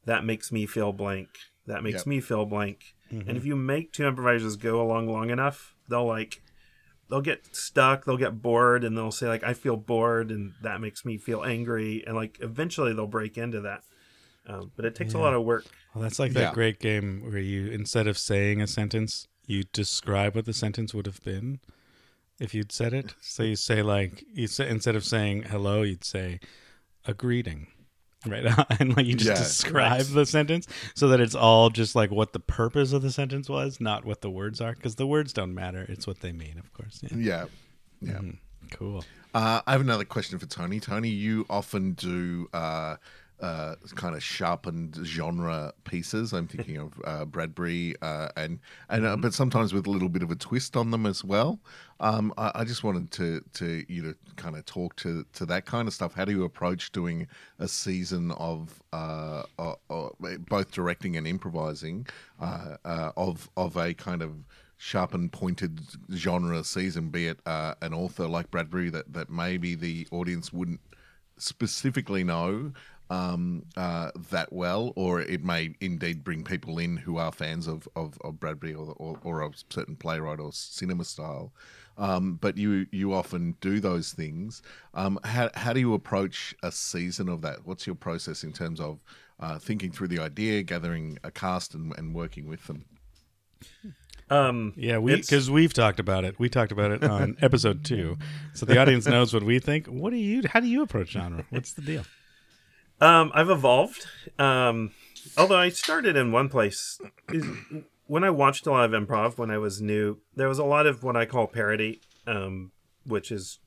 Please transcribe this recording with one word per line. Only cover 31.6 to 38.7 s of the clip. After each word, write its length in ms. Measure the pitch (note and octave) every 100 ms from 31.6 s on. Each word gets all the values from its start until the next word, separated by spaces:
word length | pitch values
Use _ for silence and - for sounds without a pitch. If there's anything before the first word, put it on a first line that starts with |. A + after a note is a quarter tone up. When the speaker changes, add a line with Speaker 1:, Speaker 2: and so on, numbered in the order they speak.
| A2+
Speaker 3:
just, 260 | A2+ A2 A#2+
like, 160 | G#2
what 200 | G#2 A2
the 60 | -
purpose 520 | - - A#2 D3 C3+
of 80 | C#3
the 100 | C3+
sentence 380 | B2+ C#3 C#3 C3+
was, 300 | C#3 C#3 C3
not 240 | A2+ G#2+ A2
what 160 | G#2
the 80 | G#2
words 320 | F#2 G#2 A2+
are, 140 | A#2 A#2
'cause 200 | A#2+ G#2+
the 120 | C#3
words 260 | D3+ C#3+
don't 200 | - F#2
matter. 320 | F2+ F#2 F#2 F#2
It's 160 | F#2+ -
what 120 | F#2
they 100 | F2+
mean, 240 | E2+ D#2 D#2+
of 120 | -
course. 280 | - G#2 -
Yeah. 140 | - A#2
Speaker 2:
Yeah. 280 | A2 E2+ F2 - - _ _ _
Yeah. 100 | F2+ G2
Speaker 3:
Mm-hmm. 480 | F#2+ - - - -